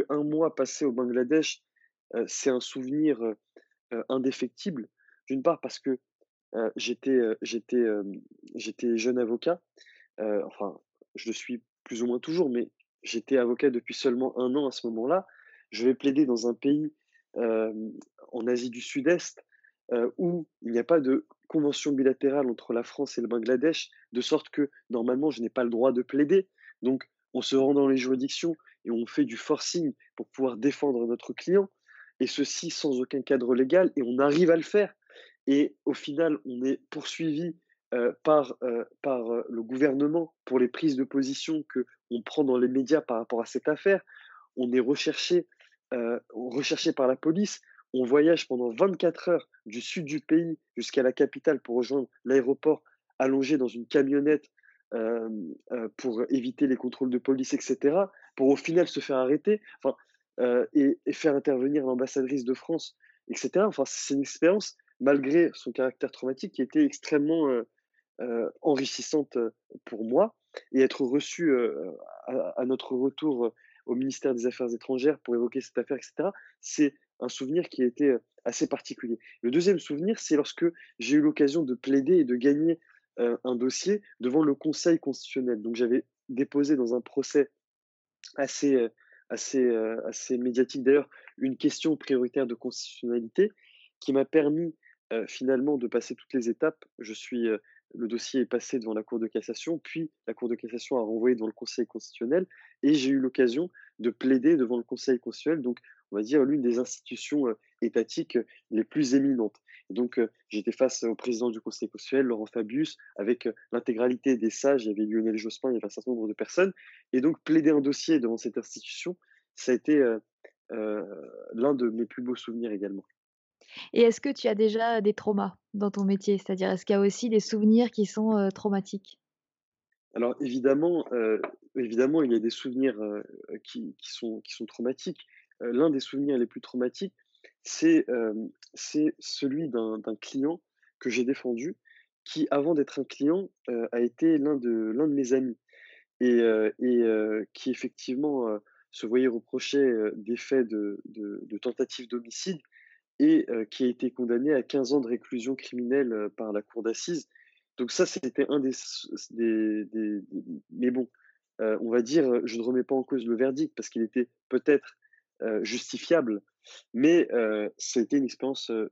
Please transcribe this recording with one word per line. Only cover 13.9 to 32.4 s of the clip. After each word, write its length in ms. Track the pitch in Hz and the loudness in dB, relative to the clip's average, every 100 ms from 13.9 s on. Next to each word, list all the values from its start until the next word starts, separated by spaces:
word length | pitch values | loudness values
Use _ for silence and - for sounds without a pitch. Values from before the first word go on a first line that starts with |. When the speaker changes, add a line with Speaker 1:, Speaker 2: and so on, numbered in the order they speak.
Speaker 1:
seulement 440 | 120 139 123 131 - | -4 0 0 -2 -2
un 160 | 127 139 | -2 0
an 120 | 139 | -2
à 40 | |
ce 160 | - 120 | -4 -6
moment-là. 400 | 113 123 180 - _ _ - _ | -4 0 0 -2 _ _ -20 _
Je 160 | 107 123 | 0 2
vais 100 | 123 | 2
plaider 300 | 139 139 139 | 2 4 4
dans 220 | 117 117 | 2 0
un 60 | |
pays, 400 | 113 139 147 151 - _ _ _ - | -2 0 2 0 -8 _ _ _ -4
hem, 560 | 117 113 110 110 110 - - _ - | 0 0 -2 -4 -8 -12 -18 _ -12
en 160 | 120 117 | -6 -2
Asie 220 | 123 123 | -2 -2
du 100 | 120 | -8
Sud-Est, 680 | - 143 135 175 - - - _ _ _ - | -8 -2 2 2 0 -14 -20 _ _ _ -6
heu, 220 | 120 117 - | -2 -2 0
où 300 | 180 175 156 _ | -2 -2 -6 _
il 100 | 117 | -4
n'y 80 | 117 | -2
a 60 | 117 | 2
pas 160 | 170 | 2
de 260 | 131 135 - _ - | 4 0 -2 _ -6
convention 440 | 160 147 139 151 | 0 0 0 -2
bilatérale 580 | 135 135 127 139 143 131 | 2 2 2 2 0 0
entre 220 | 113 - | -4 -4
la 120 | 117 | -4
France 340 | 117 - 139 - | -4 -6 -6 -4
et 40 | |
le 60 | 113 | -4
Bangladesh, 640 | 117 113 131 151 156 - _ _ | -2 0 2 2 0 -6 _ _
de 80 | 120 | -6
sorte 280 | - 151 - | -2 -2 -2
que, 200 | - 143 _ - | -4 -4 _ -8
normalement, 400 | 120 120 127 151 | -4 -2 0 0
je 120 | 117 | -2
n'ai 80 | 113 | -4
pas 160 | - 120 | -2 -2
le 40 | |
droit 220 | 117 131 | 2 2
de 100 | 123 | 2
plaider. 460 | 123 139 147 190 190 _ - _ | 0 0 4 4 2 _ -20 _
Donc, 280 | 123 135 - _ _ | -2 -2 -4 _ _
on 80 | 127 | -8
se 140 | - 135 | 0 2
rend 180 | 135 | 4
dans 140 | 143 139 | 4 4
les 100 | 131 | 4
juridictions 580 | 127 131 139 - 170 160 _ _ - | 2 0 -2 -2 -4 -4 _ _ -6
et 60 | |
on 140 | 117 113 | -4 -2
fait 200 | - 131 | 0 0
du 120 | 113 | -2
forcing 560 | - 147 - 180 151 - _ - | -4 -2 -2 -2 -2 -4 _ -14
pour 120 | 113 | -12
pouvoir 280 | - 131 113 | -2 -2 0
défendre 480 | 139 - 143 123 117 | 0 0 0 0 -2
notre 280 | 120 - | -4 -6
client, 360 | 127 - 190 196 _ _ - - - | -8 2 2 2 _ _ -20 -20 -4
et 80 | 127 | -2
ceci 420 | - | 0